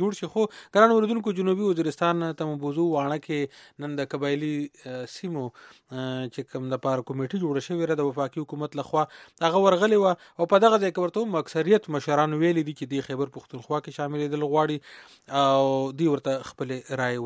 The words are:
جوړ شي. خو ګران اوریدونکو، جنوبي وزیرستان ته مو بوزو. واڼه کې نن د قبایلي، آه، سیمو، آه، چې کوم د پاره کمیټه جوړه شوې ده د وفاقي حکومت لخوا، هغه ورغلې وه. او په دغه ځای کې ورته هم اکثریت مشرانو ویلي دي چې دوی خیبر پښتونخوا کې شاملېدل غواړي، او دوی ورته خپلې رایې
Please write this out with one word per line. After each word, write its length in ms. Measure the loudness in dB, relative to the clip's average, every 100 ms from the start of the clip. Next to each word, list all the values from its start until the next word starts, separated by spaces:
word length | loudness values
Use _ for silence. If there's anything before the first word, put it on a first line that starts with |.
جوړ 180 | -2 -4
شي. 120 | -6
خو 140 | -2 -2 -4 0
ګران 220 | 4 6 6
اوریدونکو، 400 | 2 -2 -2 -2
جنوبي 260 | 0 0 0
وزیرستان 580 | 0 -2 0 0 0 -2 -4
ته 100 | -6
مو 80 | -4
بوزو. 240 | -4 -2 0 0
واڼه 260 | -2 -4 -4
کې 600 | -4 -4 -8 -20 -14 -8
نن 100 | -6
د 80 | -6 -4
قبایلي، 360 | -4 -2 -4 -4
آه، 480 | -8 _ -14 -12 -12
سیمو، 320 | -10 -8 -6 -8
آه، 800 | -10 -20 -20 -14 -8 -6 -6 -8
چې 140 | -10 -10
کوم 160 | -8 -6
د 100 | -4 -2
پاره 200 | -2 -4
کمیټه 280 | -6 -4 -4
جوړه 220 | -2 -4 -4
شوې 200 | -4 -2
ده 80 | 0
د 100 | -2
وفاقي 340 | -2 -4 -6 -8
حکومت 320 | -8 -8 -8
لخوا، 240 | -4 -2 -2 -6 -18 -2 2
هغه 180 | 6
ورغلې 260 | 6 6 4
وه. 240 | 4 4 0 -6 -4
او 40 | 4
په 60 | 6
دغه 120 | 8 6
ځای 100 | 2
کې 80 | 0
ورته 180 | -2 -2
هم 140 | -2 -2
اکثریت 520 | -2 -2 4 4 2
مشرانو 420 | -4 0 2 2 2
ویلي 200 | 2 2 -2
دي 40 | -6
چې 60 | -6
دوی 100 | -6 -4
خیبر 180 | -6 -6
پښتونخوا 440 | -8 -16 -14 -6 -6
کې 60 | -6 -8
شاملېدل 460 | -6 -4 -4 -2 0
غواړي، 260 | 2 2 -2 -8 -20 -20 -20 -4 2
او 520 | 4 4 4 0 -2 0
دوی 80 | 0
ورته 200 | 0 -2 -4 -6
خپلې 460 | -10 -8 -8 -8 -4
رایې 200 | -2 -2